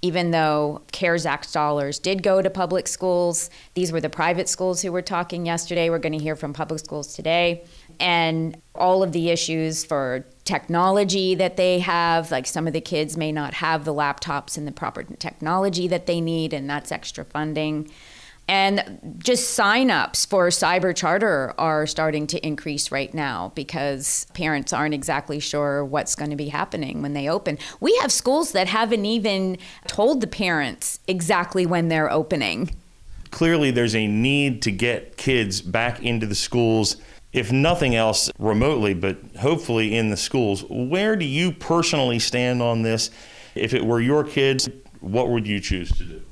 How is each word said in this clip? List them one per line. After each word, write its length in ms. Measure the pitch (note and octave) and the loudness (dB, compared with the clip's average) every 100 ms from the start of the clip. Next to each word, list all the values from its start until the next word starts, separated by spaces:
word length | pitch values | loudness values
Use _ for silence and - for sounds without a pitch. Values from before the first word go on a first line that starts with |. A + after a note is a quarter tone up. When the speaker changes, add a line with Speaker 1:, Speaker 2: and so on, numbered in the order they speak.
Speaker 1:
Even 280 | F3+ E3+ F3 | 0 0 2
though 500 | E3 D#3 D3+ D3 D3+ - | 2 4 2 0 -4 -12
cares 340 | - F3+ E3+ D#3 | -2 0 2 0
Act 260 | C#3+ - | -4 -4
dollars 460 | D#3+ D3+ D3 C#3+ C#3+ | -2 0 0 -2 -4
did 240 | - F#3+ | -2 0
go 180 | G3 F#3+ | 2 4
to 80 | F#3+ | 2
public 400 | F#3+ F3+ F#3 - | 0 0 0 -2
schools, 640 | - F#3 F3 F3 E3+ - - - | -4 0 2 2 0 -6 -12 -10
these 180 | - F3+ | -4 -2
were 80 | D#3+ | 0
the 80 | D3+ | -4
private 400 | - E3 F3 F#3 | 0 0 0 -2
schools 320 | - F#3 F3+ | -2 -2 -2
who 100 | G3 | -2
were 120 | F3 | -4
talking 420 | F3 F3 F3 F3 | -2 -4 -4 -4
yesterday. 460 | E3+ E3 - F3 E3 | -2 -2 -2 0 2
We're 80 | E3 | 0
gonna 200 | D#3+ D#3 | -2 -4
hear 180 | D3+ D3+ | -4 -4
from 180 | D3 | -6
public 260 | D3 D#3 D#3+ | -6 -6 -6
schools 340 | D#3+ D3 C#3+ | -6 -10 -10
today. 500 | - D#3+ E3+ F3 E3+ - - - - | -8 0 2 2 0 -8 -20 -20 -4
And 560 | F3 E3+ E3 D#3+ D#3+ D#3 _ | 0 2 2 0 -4 -6 _
all 280 | - F#3 F#3 | -2 2 4
of 100 | F#3+ | 2
the 160 | E3 E3+ | 0 0
issues 560 | E3+ - D#3+ D#3+ D#3+ | 0 0 -2 -2 -4
for 400 | - D3 C3 B2+ C3+ - - | -2 -2 -2 -4 -8 -12 -4
technology 880 | E3 - E3+ F#3 G3 G3 G3 F#3 | -4 -2 2 4 4 2 2 2
that 240 | F#3 F#3 F#3 | 2 0 2
they 220 | F3+ F3+ | 2 2
have, 500 | F3+ E3+ E3+ E3 D#3+ | 2 2 4 2 2
like, 160 | C#3 C3 | -4 -2
some 200 | - D#3+ | -4 -2
of 60 | |
the 80 | D#3 | -2
kids 380 | D#3+ D#3 D3+ D#3+ | -2 -2 -2 -2
may 120 | D#3 | -2
not 220 | D3+ C#3+ | -2 -4
have 320 | - D#3+ D#3+ | -2 0 0
the 80 | D3+ | 0
laptops 640 | D3 C#3+ C#3+ E3 C#3+ - - | 0 0 -2 -4 -4 -4 -8
and 100 | D3+ | -8
the 60 | |
proper 300 | - - - | -6 -6 -6
technology 840 | - - E3+ - D#3 F3+ G3 F3 F3+ | -12 -10 -10 -6 -2 2 2 0 0
that 180 | F3 F3 | 0 0
they 160 | E3+ | -2
need, 320 | E3 E3 D#3 | 0 -2 -2
and 140 | D3 C#3 | -4 -4
that's 220 | C#3+ - | -6 -6
extra 360 | - - - D#3 | -10 -10 -12 -10
funding. 640 | D3+ D3+ D3+ D#3 D3+ D3+ - - - - - - | -6 -4 -2 -2 -4 -6 -14 -20 -20 -20 -16 -2
And 680 | G3 G3 G3+ - - - F3 | 2 4 2 -2 -10 -14 -4
just 380 | G3+ B3 B3 - | 0 2 2 2
signups 720 | G3+ A3+ C4 F3 A#2+ - - | 4 4 4 2 0 -2 0
for 200 | G3 F3+ | 4 4
Cyber 480 | F3 E3+ F3+ F3+ E3+ | 4 2 2 2 0
Charter 580 | F3 F3+ G#3+ D3+ C3 - | 0 2 2 2 0 -2
are 300 | D#3+ D#3 D3+ | 0 0 0
starting 400 | - D#3+ D3+ D3 | 0 0 0 -2
to 160 | - | -4
increase 460 | E3 D3 - C#3+ - | -4 -6 -6 -6 -4
right 240 | C3+ C#3 | -4 -4
now 380 | - C#3+ A2 F2+ | -4 -4 -4 -6
because 720 | - C#3 E3 C#3+ C#3 C#3 - - | -8 -8 -4 -2 -2 -4 -4 -6
parents 380 | - D#3 D3 C#3 | -6 -2 -2 -2
aren't 200 | - D3+ | -2 0
exactly 460 | D3 C#3 C#3+ - D3 | -2 -2 -4 -4 -6
sure 460 | C#3+ D3 D3 C#3+ | -4 -2 0 0
what's 320 | C#3+ C#3+ - - | -2 -2 -2 -4
gonna 180 | D3 | -4
be 140 | C#3+ D3 | -4 -4
happening 520 | D3 F#3+ F#3+ C#3 - | -4 -4 -4 -6 -4
when 120 | C#3+ | -4
they 160 | C#3+ C#3 | -4 -2
open. 300 | F3+ F#3+ D3 - - | -2 -2 -6 -10 -4
We 180 | C4 A#4 | 2 2
have 120 | C#4 | 2
schools 400 | - B3 C#4+ E4 | 0 2 2 2
that 160 | G3 F#3+ | 0 0
haven't 400 | G#3+ A3+ A3+ G3+ | 0 2 0 0
even 500 | A3+ G#3+ G3 F#3+ F3+ - - - | 0 0 0 0 -4 -10 -16 -10
told 340 | - A3 C#4+ | 2 4 4
the 60 | G#3 | 0
parents 720 | - F#3+ E3 C#3 - - - - | -2 0 2 0 -4 -6 -6 -2
exactly 580 | F#3 E3 F#3+ F3+ F#3+ | -2 2 2 2 2
when 220 | F3 F3 E3 | 2 2 2
they're 240 | D#3+ D#3 | 2 2
opening. 640 | D3 D#3 C#3+ G#2+ F2 E3+ - - - - - - | 2 0 0 0 -2 -4 -6 -12 -20 -16 -16 -14
Speaker 2:
Clearly, 400 | - E3 E3+ C#3+ | 0 4 4 4
there's 240 | A#2+ A#2+ | 4 2
a 140 | A2 G#2+ | 2 2
need 540 | G#2+ B2 C#3+ C#3+ B2 | 2 2 2 2 0
to 100 | - | -2
get 440 | F#2+ A#2+ A2+ - - | 0 0 0 -6 -6
kids 460 | - B2+ G#2 G2 | 0 2 2 -2
back 400 | F2+ A2 A#2+ A#2+ | -2 -2 0 -2
into 240 | A#2+ A#2 G#2+ | -2 -2 0
the 80 | |
schools, 640 | G2+ - A#2+ A#2 A2 G2+ - - - - | -2 0 2 4 4 2 -2 -10 -20 -6
if 200 | B2+ G#2+ | -4 0
nothing 420 | B2+ D3 F3 C#3 | 2 4 4 2
else 380 | A2+ A2+ G2+ - - | 4 4 2 -2 0
remotely, 580 | G#2+ G#2+ C3+ D3 G#2 | 0 4 4 2 2
but 240 | F#2 F#2+ F#2 - - | 2 -2 -4 -10 -2
hopefully 580 | B2 E3 - A2+ A2 A2+ | 0 0 0 0 2 2
in 140 | A2 | 0
the 60 | G2+ | 0
schools. 480 | - C#3 A2+ G2 - | -2 0 2 0 -2
Where 460 | - B2+ F3 G#3+ | -4 -2 0 2
do 100 | A3 | 0
you 280 | D#3 C#3 F3+ | 0 0 0
personally 680 | - - E3 E3 D3+ C3 A#2+ | -2 0 2 4 2 2 2
stand 420 | - B2 B2 B2 | 0 0 2 2
on 220 | A#2+ A#2 | 2 2
this? 300 | A2+ A2+ - - - - - | 2 0 -2 -6 -20 -20 -12
If 200 | - A2+ | -4 0
it 120 | B2+ A2 | 0 2
were 140 | A#2 | 2
your 240 | A#2 D3 | 4 2
kids, 440 | D3 C#3+ C3+ C3+ - - - - | 2 2 2 2 -2 -6 -20 -12
what 300 | - A2 B2 | -2 0 2
would 180 | A#2+ G#2 | 2 0
you 140 | G2+ | -2
choose 360 | F#2 F#2+ F2 - | -2 -4 2 0
to 40 | |
do? 200 | D#2+ - - | 0 -8 -16